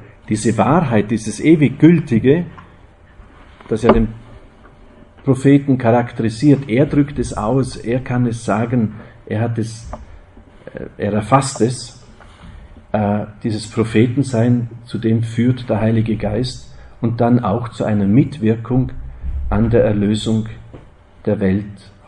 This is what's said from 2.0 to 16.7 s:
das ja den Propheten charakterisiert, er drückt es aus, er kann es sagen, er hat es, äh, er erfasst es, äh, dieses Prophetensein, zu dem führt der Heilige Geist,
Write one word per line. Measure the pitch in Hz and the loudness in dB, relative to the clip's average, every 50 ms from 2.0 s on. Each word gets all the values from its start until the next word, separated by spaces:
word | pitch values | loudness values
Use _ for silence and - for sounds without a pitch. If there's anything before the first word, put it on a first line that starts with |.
| - - - 110 110 127 143 170 175 - - - - - - - - - _ _ - - - - - - - - - - - - - - | 2 0 0 2 4 4 2 2 0 -4 -10 -18 -20 -20 -20 -20 -20 -20 _ _ -20 -20 -20 -20 -20 -20 -20 -20 -20 -20 -20 -20 -8 -6
das | 113 110 117 | -4 0 2
ja | 117 110 | 4 4
den | 113 113 110 - - - - - - - - - - - - - - - - - - - - - - - | 4 2 0 -4 -8 -16 -20 -20 -20 -20 -20 -20 -20 -20 -20 -20 -20 -20 -20 -20 -20 -20 -20 -20 -4 -2
Propheten | 139 131 127 - 139 139 143 139 143 131 127 | 0 0 2 4 6 4 6 4 2 0 2
charakterisiert, | - 113 117 120 120 120 - - 113 110 110 - 139 151 139 - - 104 | 2 2 2 2 2 -2 -4 -4 -4 -4 -2 2 4 4 4 4 2 0
er | 107 123 151 | 0 2 2
drückt | 147 - 143 143 143 - - | 2 2 2 0 0 -2 -6
es | 120 - - | -6 -6 -4
aus, | - 107 107 127 135 127 127 - | -4 -2 0 0 0 0 -2 -6
er | - - 110 117 127 | -8 -6 -4 -4 -4
kann | 123 - 127 123 123 | -2 -2 -2 0 0
es | 120 110 113 - | 0 -2 -4 -4
sagen, | - 98 107 120 117 127 123 110 98 - - - - - - - | -2 -2 -2 0 0 0 0 0 -2 -4 -8 -18 -20 -20 -20 -10
er | - 104 107 | -6 -4 -2
hat | 117 117 117 | -2 -2 -2
es, | 113 110 113 - - - - - - - - - - - - - - - - - - - - - | -4 -6 -6 -8 -12 -16 -16 -16 -16 -16 -18 -20 -20 -20 -20 -20 -20 -20 -20 -20 -20 -20 -18 -14
äh, | - - - - | -14 -14 -14 -10
er | - - 104 101 | -6 -4 -2 -2
erfasst | 107 110 - 135 139 139 - - - | -2 0 2 2 2 2 0 -2 0
es, | 107 120 123 - - - - - - - - - - - - - - - - - - - - - - - - | 0 0 0 -4 -10 -16 -18 -20 -20 -20 -20 -20 -20 -20 -20 -20 -20 -20 -20 -20 -20 -20 -20 -20 -8 -4 -2
äh, | 107 104 101 104 104 - - - - - | -2 0 0 0 -2 -4 -6 -10 -8 -6
dieses | 117 107 107 - - | -4 -4 -4 -6 -6
Prophetensein, | - - - - - 110 117 127 117 143 135 - - 113 117 123 123 120 120 117 - - - | -4 -2 -2 2 2 2 2 2 2 0 -2 0 0 2 2 2 2 2 0 -4 -8 -14 -14
zu | - - 107 | -10 -8 -4
dem | - 113 110 113 113 | -2 0 0 0 -2
führt | - - 113 117 127 127 127 - - | -2 -2 0 0 0 0 0 -2 -2
der | 110 104 | -2 0
Heilige | 107 110 113 113 110 113 107 | 0 2 2 2 0 0 -2
Geist, | 104 - 101 107 113 127 127 - - - - | -2 -4 -4 -2 -4 -4 -6 -8 -12 -16 -20